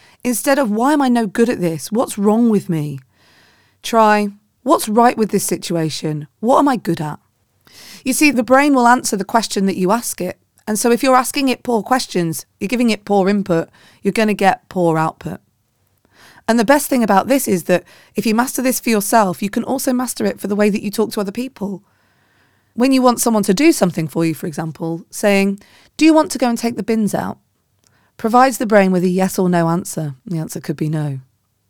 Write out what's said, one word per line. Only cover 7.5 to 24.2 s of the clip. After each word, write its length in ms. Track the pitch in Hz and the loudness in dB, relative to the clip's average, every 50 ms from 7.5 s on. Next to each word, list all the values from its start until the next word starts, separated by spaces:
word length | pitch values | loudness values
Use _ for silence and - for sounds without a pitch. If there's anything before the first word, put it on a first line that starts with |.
| _ _ _ _ _ - - - - - _ | _ _ _ _ _ -20 -20 -20 -20 -10 _
You 80 | 254 254 | -4 -2
see, 160 | - 302 294 | 2 2 2
the 140 | 240 233 240 | 2 2 2
brain 320 | 214 254 269 285 302 277 | 4 4 4 4 4 4
will 120 | 262 240 233 | 4 6 4
answer 300 | 247 254 254 - - 196 | 4 4 2 -2 -4 -4
the 160 | 196 - - | -4 0 0
question 300 | 233 208 - - 214 190 | 0 0 0 -2 -2 0
that 160 | 196 - - | 0 0 0
you 100 | 185 180 | 0 0
ask 300 | 208 240 - - - - | 0 -2 -2 -8 -8 -8
it. 160 | 180 180 - - _ _ _ _ _ - | -8 -10 -10 -12 _ _ _ _ _ -6
And 100 | 214 202 | -6 -2
so 140 | - 240 | 2 2
if 100 | 240 233 | 2 2
you're 220 | - 269 254 254 247 | 2 2 2 2 2
asking 260 | - - 294 277 262 | 0 -4 -2 -2 -2
it 140 | 240 - _ | -2 -2 _
poor 180 | - 240 220 | -4 -4 -4
questions, 640 | 190 - 254 254 - - - 190 175 165 156 - - - _ _ | -2 -2 -2 -2 -2 -4 -4 -2 -2 -2 -4 -6 -10 -16 _ _
you're 160 | 208 190 254 | -6 -4 -2
giving 160 | 233 247 233 | 0 2 0
it 120 | 214 208 - | 0 -2 -2
poor 240 | - 202 202 185 190 | 0 0 2 2 2
input, 400 | 208 208 185 - 175 165 165 - _ _ _ _ _ _ _ | 2 0 0 0 0 -2 -2 -4 _ _ _ _ _ _ _
you're 160 | 202 185 226 | -2 0 0
gonna 160 | 220 214 208 | 0 0 0
get 340 | - 202 190 - - _ _ | 2 2 2 2 2 _ _
poor 300 | - 185 175 170 160 160 | -4 0 0 2 2 2
output. 420 | 160 160 - - - 165 - - - _ _ _ _ _ _ _ _ _ _ _ _ _ _ _ - - - - _ - | 0 -2 -4 -8 -12 -12 -12 -12 -14 _ _ _ _ _ _ _ _ _ _ _ _ _ _ _ -20 -20 -20 -12 _ 0
And 100 | 226 240 | 0 2
the 80 | 226 | 4
best 240 | 185 277 294 - - | 4 2 2 2 0
thing 140 | 285 254 233 | 0 0 2
about 240 | 208 202 190 - 208 | 4 2 2 4 2
this 200 | 262 277 - 233 | 0 0 0 0
is 180 | 202 175 151 | -2 -2 0
that 180 | - 180 170 - - - - _ _ _ | 0 0 0 0 -6 -16 -20 _ _ _
if 100 | - 202 | -4 -2
you 80 | 233 208 | 0 0
master 300 | 226 247 269 - - 247 | 0 0 -2 -4 -2 -2
this 160 | 262 247 - | -2 -2 -2
for 100 | - 254 | -2 0
yourself, 540 | 226 208 202 - - 226 214 185 170 - 208 | 0 0 0 2 2 2 2 2 0 -4 -6
you 80 | 196 | -4
can 120 | - 240 226 | -4 -4 -4
also 300 | - 240 269 - 285 254 | -4 -6 -4 -2 -2 -2
master 320 | 247 254 240 - - 226 | -2 -4 -4 -6 -4 -4
it 140 | 196 - - | -4 -4 -4
for 80 | - 196 | -6 -4
the 80 | 208 | -2
way 160 | 202 208 214 | 0 2 2
that 100 | 190 220 | 0 0
you 80 | - 208 | -4 -6
talk 220 | 196 - 214 202 | -2 -2 -2 -2
to 100 | - 226 | -2 -6
other 100 | 202 190 | -6 -6
people. 520 | 196 233 247 262 - - 202 196 202 190 - _ _ _ _ _ _ _ _ _ _ _ _ _ _ _ _ _ _ | -6 -8 -10 -10 -10 -10 -8 -8 -8 -10 -14 _ _ _ _ _ _ _ _ _ _ _ _ _ _ _ _ _ _
When 180 | - 240 269 | -2 0 2
you 120 | 269 262 247 | 2 4 4
want 180 | 254 240 - | 2 2 2
someone 220 | - 247 226 214 190 | 0 0 0 0 2
to 100 | - 190 | 2 0
do 180 | 185 285 330 | 4 4 2
something 360 | 320 - 208 180 151 - 160 156 | 4 4 0 -2 -2 -4 -6 -4
for 180 | - 165 | -4 -2